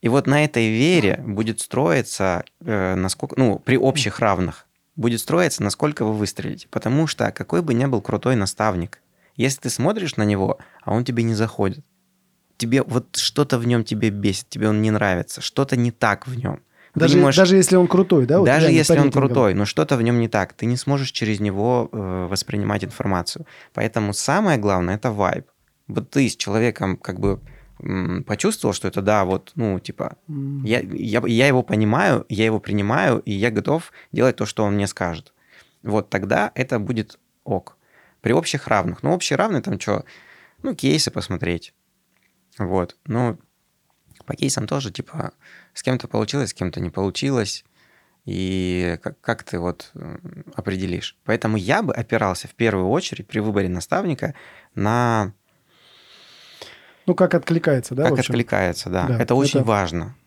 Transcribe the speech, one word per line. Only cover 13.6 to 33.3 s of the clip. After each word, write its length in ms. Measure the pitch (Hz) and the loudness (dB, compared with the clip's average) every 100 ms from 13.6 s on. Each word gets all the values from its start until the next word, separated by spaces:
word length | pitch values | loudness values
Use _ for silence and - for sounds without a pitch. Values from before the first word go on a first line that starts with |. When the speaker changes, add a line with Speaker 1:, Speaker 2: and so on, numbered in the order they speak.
| 117 | 2
Speaker 1:
нём 160 | 120 | 0
тебе 260 | 110 107 110 | 0 -2 -2
бесит, 400 | 101 101 98 - | 0 -2 -2 -8
тебе 200 | - 107 | -2 0
он 120 | 107 | 2
не 100 | 110 | 2
нравится, 500 | 107 104 90 - - | 2 2 0 -4 -8
что-то 340 | - - 139 127 | -6 -2 0 0
не 160 | 120 | 0
так 360 | 113 113 101 - | 2 0 0 -4
в 80 | 123 | -8
нём. 220 | 127 - _ _ _ | -6 -8 _ _ _
Ты 60 | - | 0
не 0 | |
Speaker 2:
Даже, 160 | 160 143 | 4 6
Speaker 1:
можешь 180 | 139 147 | 6 6
Speaker 2:
даже 180 | 185 190 | 6 6
если 180 | 185 185 | 6 6
он 100 | 175 | 6
крутой, 380 | 180 185 165 123 | 4 4 4 4
да, 140 | 165 | 4
вот 60 | 160 | 6
Speaker 1:
Даже 160 | 147 160 | 6 6
Speaker 2:
реально 100 | 165 | 4
Speaker 1:
если 140 | 151 160 | 6 6
Speaker 2:
по 40 | |
Speaker 1:
он 60 | 143 | 6
Speaker 2:
рейтингам? 220 | 139 135 | 4 2
Speaker 1:
крутой, 240 | 123 110 | 4 4
но 120 | 95 101 | 4 0
что-то 320 | - 156 131 | 0 0 2
в 40 | |
нём 180 | 117 120 | 2 2
не 80 | 113 | 2
так, 260 | 107 95 | 0 -2
ты 120 | - 113 | -4 -2
не 100 | 123 | -2
сможешь 340 | - 139 131 | 0 -2 -2
через 280 | - 107 104 | -4 -2 0
него, 500 | 104 98 113 123 110 | -2 0 2 2 0
э, 360 | 113 95 92 90 | -6 -6 -4 -4
воспринимать 540 | 95 - 104 104 104 | -6 -4 -4 -2 -2
информацию. 640 | 95 - - 92 85 - 160 - - | -4 -6 -2 -2 -2 -10 -16 -20 -12
Поэтому 400 | - 110 117 104 | -4 -2 -2 -2
самое 440 | 101 - 165 214 135 | -2 0 2 2 2
главное — 380 | 104 92 87 101 | 2 2 0 -2
это 140 | 127 | -4
вайб. 340 | 104 92 - - _ _ _ - | 0 0 0 -8 _ _ _ -8
Вот 220 | - - | -8 -2
ты 180 | 135 123 | 0 0
с 80 | - | 0
человеком 640 | - 107 117 113 98 90 | -2 2 0 0 -4 -4
как 220 | - 95 | -6 -2
бы, 200 | 101 95 - - - _ | -2 -2 -8 -20 -20 _
м, 400 | - 92 92 90 | -6 -4 -4 -4
почувствовал, 500 | - 104 196 220 123 | -4 -2 -2 0 -2
что 140 | 95 95 | -2 -4
это 140 | 101 | -2
да, 200 | 98 107 92 | 2 2 2
вот, 260 | 95 - - | 0 -4 -4
ну, 240 | 113 95 | -2 -2
типа, 360 | - - - - - | -6 -10 -10 -10 -12
Speaker 2:
Мгм. 360 | 147 139 139 131 | -8 -6 -6 -2
Speaker 1:
я, 140 | 120 | -2
я, 420 | 95 95 107 110 113 | -2 -8 -2 0 2
я 200 | 113 139 | 4 4
его 140 | 127 | 4
понимаю, 640 | 120 107 107 123 196 127 - | 2 0 2 2 2 2 -2
я 160 | 101 110 | 0 0
его 140 | 110 | 0
принимаю, 600 | - 104 101 131 185 113 | -2 -2 0 2 2 0
и 40 | - | -2